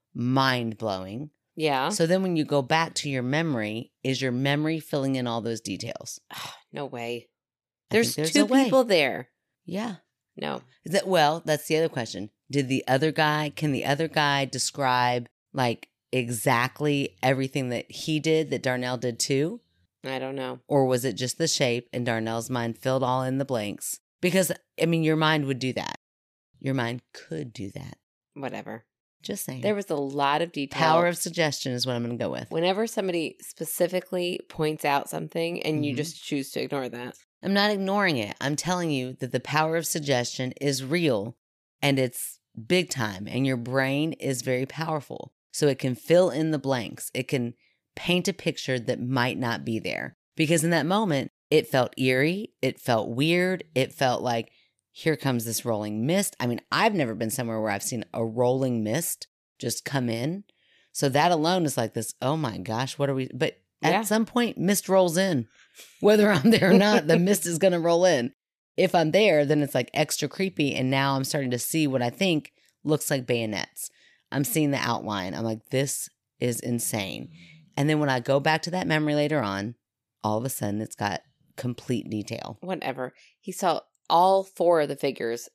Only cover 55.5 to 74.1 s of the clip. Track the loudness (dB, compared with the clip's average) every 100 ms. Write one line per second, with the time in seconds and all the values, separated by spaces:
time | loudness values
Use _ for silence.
55.5 | -4 -2 -2 -2 -2 0 0 0 -4 -4
56.5 | -4 -4 0 2 2 -2 -2 -4 -4 -4
57.5 | -2 -2 -2 -4 -6 -6 -4 -4 0 2
58.5 | 2 0 0 0 -2 -4 -8 -12 _ _
59.5 | _ -6 -6 -4 -4 -2 -2 -4 -6 -10
60.5 | _ _ _ _ -2 0 4 4 4 2
61.5 | 2 2 0 -2 -4 -8 -4 -2 0 -2
62.5 | -4 -4 -4 -4 -2 -2 0 -4 -4 -4
63.5 | -4 _ _ 0 2 2 0 2 0 -2
64.5 | 0 0 0 4 4 4 4 2 2 -2
65.5 | _ -20 -20 -20 _ 6 8 6 6 6
66.5 | 6 8 8 8 4 6 4 4 2 0
67.5 | 2 4 4 4 4 6 4 2 -6 _
68.5 | _ _ 0 4 4 4 6 6 6 4
69.5 | 4 2 0 -2 0 0 0 -4 -2 -4
70.5 | 0 0 2 0 2 2 0 -2 -2 -2
71.5 | -4 -2 0 0 2 -2 0 0 0 -2
72.5 | _ _ _ -2 -2 0 -4 -2 -2 -2
73.5 | -4 -6 -10 -14 -14 _